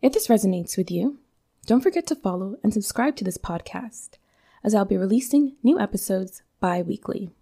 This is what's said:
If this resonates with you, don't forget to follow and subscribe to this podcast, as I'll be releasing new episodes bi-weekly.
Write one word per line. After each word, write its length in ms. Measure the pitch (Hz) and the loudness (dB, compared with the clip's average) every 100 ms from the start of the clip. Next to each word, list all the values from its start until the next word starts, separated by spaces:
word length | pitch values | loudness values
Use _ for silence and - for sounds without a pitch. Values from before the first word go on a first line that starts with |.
If 140 | - | 2
this 140 | 440 - | 2 4
resonates 500 | 226 202 180 170 - | 4 4 0 -4 -4
with 120 | 185 | -2
you, 280 | 175 214 285 _ _ _ _ - | 0 -2 -4 _ _ _ _ 2
don't 160 | 240 | 2
forget 240 | 311 349 330 | 4 0 -4
to 100 | 294 | -4
follow 400 | 196 180 190 208 | -2 -4 -6 -2
and 100 | 214 | 0
subscribe 420 | 214 202 - 254 262 | 0 -4 -2 -2 -2
to 80 | |
this 140 | 190 170 | -6 -6
podcast, 760 | - 170 - - 240 - - _ _ _ _ _ | -8 -8 -8 -12 -12 -14 -20 _ _ _ _ _
as 100 | - | 0
I'll 120 | 214 196 | 2 2
be 100 | 190 | 0
releasing 600 | 185 226 262 285 285 - | 2 0 4 2 2 2
new 160 | 226 349 | 2 4
episodes 640 | 208 196 - 190 185 - _ _ | 2 -4 -2 -4 -4 -12 _ _
bi-weekly. 680 | 185 180 175 208 - - 190 _ | -2 0 -2 -4 -6 -8 -8 _